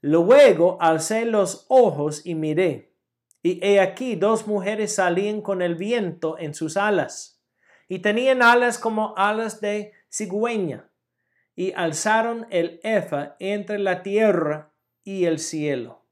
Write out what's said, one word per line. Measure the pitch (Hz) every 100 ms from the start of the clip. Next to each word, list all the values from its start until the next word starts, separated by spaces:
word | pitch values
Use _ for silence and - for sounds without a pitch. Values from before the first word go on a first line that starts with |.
Luego | 143 165 170 269 269 160 170 185
alcé | 170 160 156 220 233
los | 214 190 - _
ojos | 262 226 143 147 151 180
y | 160
miré, | 156 151 185 123 _ _ _ _ _ _ 170
y | 180
he | 196 202
aquí | 185 185 254 190
dos | 196 220 -
mujeres | 208 190 214 208 -
salían | 180 175 208 214
con | 208 190
el | 175 165
viento | 202 240 190 160 160 156
en | 156
sus | 147 160 160
alas, | 208 190 139 - - _ _ _ _ _ _
y | 185
tenían | 208 214 262 262
alas | 240 240 247 240
como | 226 214 214 196
alas | 202 214 226 214
de | 208 208 208 _ _
cigüeña, | - 214 196 233 220 175 113 _ _ _ _ _ _ _
y | - 185
alzaron | - 170 151 214 220 233 233 226
el | 180 165 -
efa | 220 214 - 143 151 -
entre | 190 208 202 208
la | 196 180
tierra | 196 202 220 175 151 151 - _ _ _
y | - 196 175
el | 160
cielo. | - 160 147 131 110 - _